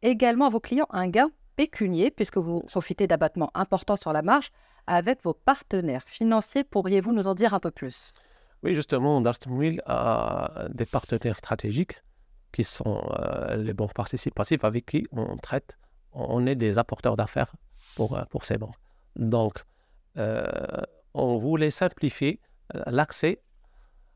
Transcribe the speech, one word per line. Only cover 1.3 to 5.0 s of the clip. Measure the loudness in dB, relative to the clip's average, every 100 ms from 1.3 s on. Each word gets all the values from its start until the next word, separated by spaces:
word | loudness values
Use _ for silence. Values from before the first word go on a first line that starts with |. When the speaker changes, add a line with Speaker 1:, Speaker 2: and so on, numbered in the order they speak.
| 0 -8 -2
Speaker 1:
pécunier, | -2 0 0 2 2
puisque | 2 -2 -2
vous | -2 -4
profitez | -4 -4 -2 0 2
d'abattements | 4 2 0 -2
importants | -2 0 0 0 -2
sur | 0
la | 0
marge | 4 2 2 _ _ _ 0
avec | 2